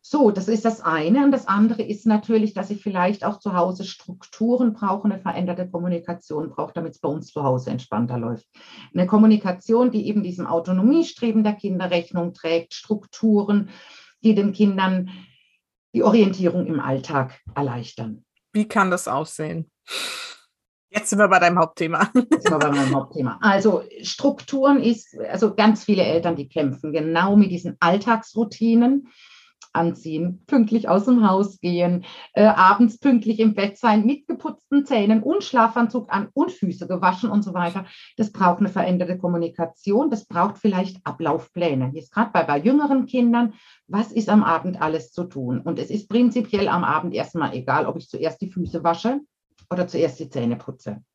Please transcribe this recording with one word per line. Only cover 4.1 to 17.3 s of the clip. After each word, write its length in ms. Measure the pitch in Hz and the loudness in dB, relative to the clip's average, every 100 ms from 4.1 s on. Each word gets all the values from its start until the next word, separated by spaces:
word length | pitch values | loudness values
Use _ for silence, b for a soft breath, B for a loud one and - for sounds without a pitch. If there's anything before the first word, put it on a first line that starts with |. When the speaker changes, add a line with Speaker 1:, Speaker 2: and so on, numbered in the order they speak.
| - - - 226 247 240 | -20 -20 -4 0 2 0
Speaker 1:
brauchen, 380 | 214 202 185 208 | 0 -4 -2 -2
eine 100 | 185 | -4
veränderte 480 | - - 180 180 180 | -6 -4 -4 -4 -6
Kommunikation 800 | 170 180 170 170 170 _ 151 160 | -6 -4 -4 -6 -12 _ -8 -8
braucht, 260 | - 147 - | -8 -8 -8
damit's 240 | 165 - | -10 -6
bei 80 | 143 | -6
uns 240 | 156 131 | -6 -10
zu 100 | 151 | -4
Hause 280 | 139 127 127 | -2 -2 -4
entspannter 460 | 120 - 107 120 123 | -8 -6 -4 -4 -4
läuft. 300 | 117 113 _ B B B B | -6 -8 _ B B B B
Eine 140 | 175 180 | -2 2
Kommunikation, 800 | 214 220 214 190 180 - 226 247 | 6 6 6 0 -8 0 2 2
die 160 | 220 - | 0 -2
eben 160 | 208 | -4
diesem 240 | 180 180 - | -4 -8 -4
Autonomiestreben 960 | 165 170 185 220 330 330 - 233 220 | -4 0 2 4 4 0 -2 0 2
der 120 | 214 | 0
Kinder 360 | 208 202 180 180 | -2 -4 -4 -2
Rechnung 440 | 175 170 175 175 | -2 -2 -4 -4
trägt, 380 | - 160 165 165 | -6 -2 -2 -2
Strukturen, 1000 | - - 214 - - 226 208 202 208 202 B B B B B | -18 -6 -6 -6 -2 2 2 4 0 0 B B B B B
die 140 | 226 202 | 2 4
den 160 | 202 | 2
Kindern 580 | 196 208 190 185 185 185 185 B B B B _ _ _ | 2 2 2 0 0 -4 -12 B B B B _ _ _
die 120 | - | 2
Orientierung 600 | - 226 196 185 180 180 - | 4 6 4 2 0 0 -2
im 120 | 151 | -4
Alltag 640 | 131 135 - 143 131 | -2 -4 -2 -4 -4